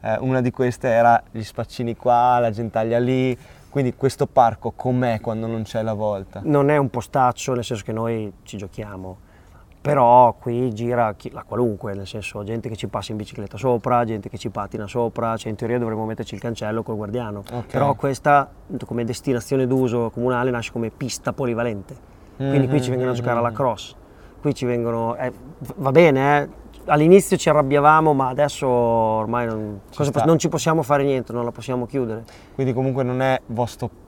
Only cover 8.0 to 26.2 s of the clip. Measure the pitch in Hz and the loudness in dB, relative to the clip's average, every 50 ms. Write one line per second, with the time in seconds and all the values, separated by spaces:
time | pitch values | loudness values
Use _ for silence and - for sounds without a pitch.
8 | 113 117 117 110 110 101 92 - - - - 101 101 92 - - 110 104 101 95 | -4 -4 -4 -4 -6 -8 -10 -14 -20 -14 -12 -12 -12 -12 -12 -12 -12 -12 -12 -14
9 | 92 92 92 - - - - - - - - - - - - - - 139 147 139 | -12 -14 -14 -16 -20 -20 -20 -20 -20 -20 -20 -20 -20 -20 -20 -6 -2 0 4 6
10 | 123 117 120 123 127 117 107 - - 123 117 120 127 127 107 104 117 120 123 120 | 8 8 10 10 10 8 6 0 -6 -4 -2 0 -2 -2 -2 -4 -4 -2 0 0
11 | 117 107 101 - - - - - - - 107 107 123 117 104 92 - 107 98 98 | 0 0 -2 -6 -12 -14 -14 -14 -12 -6 -2 0 0 0 0 -4 -6 -8 -8 -8
12 | 98 95 - 110 98 - - 107 104 98 113 117 101 120 113 - - 101 - 110 | -10 -10 -10 -10 -10 -10 -10 -8 -8 -6 -6 -6 -6 -8 -10 -8 -10 -6 -6 -8
13 | 98 - 110 107 104 - - - 104 98 - 101 120 131 123 113 - 131 120 120 | -6 -6 -8 -8 -8 -10 -10 -12 -12 -12 -10 -4 0 0 0 0 2 2 2 2
14 | 120 110 110 104 98 101 - 104 - 113 95 - 101 98 - 110 104 98 - 127 | 2 0 -4 -6 -8 -10 -12 -10 -10 -8 -8 -8 -10 -8 -8 -10 -10 -6 -4 -2
15 | 120 117 - - 117 113 113 110 - 113 107 101 120 113 120 123 120 113 110 107 | -2 -2 -2 -2 -2 -2 -2 -4 -4 -8 -8 -6 -4 -2 -2 -2 -2 -2 -4 -4
16 | 110 110 113 - 117 - - 98 - 120 117 - 113 107 110 113 110 - 113 104 | -4 -6 -6 -8 -8 -10 -10 -8 -8 -8 -6 -6 -6 -6 -4 -4 -4 -6 -6 -6
17 | 107 101 104 123 120 107 104 104 98 - 120 123 117 - - 131 139 143 135 - | -6 -6 -6 -6 -6 -6 -8 -10 -10 -10 -10 -10 -10 -4 -2 0 0 0 0 0
18 | - 139 135 - - 151 143 143 135 - - - - - 185 123 - - - 117 | -2 -4 -4 0 2 4 4 4 4 0 -8 -20 -14 -10 -10 -10 -8 -6 -4 -4
19 | 120 113 123 - - 139 127 120 - - 139 135 131 123 131 131 131 123 110 120 | -4 -4 -6 -6 -2 -2 -2 -2 -2 -2 0 0 2 2 2 2 2 2 0 0
20 | 117 113 - 117 120 127 127 120 123 131 123 120 113 - - 117 113 110 - - | -2 -2 -4 -2 -2 0 0 0 0 0 -2 -2 -6 -6 -6 -6 -6 -6 -6 -8
21 | 139 120 - - - - 107 - 139 120 117 110 117 120 110 101 92 - 139 - | -8 -8 -8 -6 -6 -6 -4 -4 -4 -2 -2 -2 -2 -2 -4 -6 -10 -14 -18 -20
22 | - - - - - - - - 131 139 139 139 135 127 139 143 127 127 127 127 | -20 -20 -20 -20 -20 -20 -10 -6 -4 0 2 2 2 4 2 0 0 0 -2 0
23 | 127 127 123 120 120 123 120 117 120 120 110 110 135 127 110 95 - - - - | 0 0 -2 -2 -2 0 0 0 0 -2 -2 0 -2 -2 -2 -4 -10 -16 -18 -20
24 | - - - - - - - - - 147 127 - 131 123 123 120 117 117 117 117 | -20 -20 -20 -20 -20 -20 -20 -4 -4 -4 -2 -2 -2 -2 0 0 0 -2 -2 -2
25 | 117 113 120 123 131 123 120 - - 139 165 - 143 117 - - 151 135 135 160 | -2 -4 -4 -4 -6 -6 -8 -10 -18 -20 -16 -16 -14 -14 -10 -4 -2 2 4 6
26 | 175 160 135 131 | 6 6 4 4